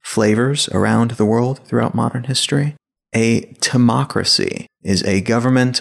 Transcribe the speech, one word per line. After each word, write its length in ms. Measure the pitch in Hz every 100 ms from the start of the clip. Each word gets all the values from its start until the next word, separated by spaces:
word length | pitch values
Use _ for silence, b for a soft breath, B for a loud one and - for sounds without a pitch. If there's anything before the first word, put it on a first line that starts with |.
flavors 680 | - - 107 107 127 143 -
around 420 | 95 107 110 117
the 120 | 117
world 360 | 107 113 123 131
throughout 300 | - 120 117
modern 300 | 117 117 123
history. 520 | 120 131 - 143 147 147 _ _ _
A 280 | 117 113 117 - -
timocracy 1040 | - 123 120 117 143 - - - 50 50 - _
is 200 | - 95
a 180 | - 98
government 580 | 95 117 120 127 127 123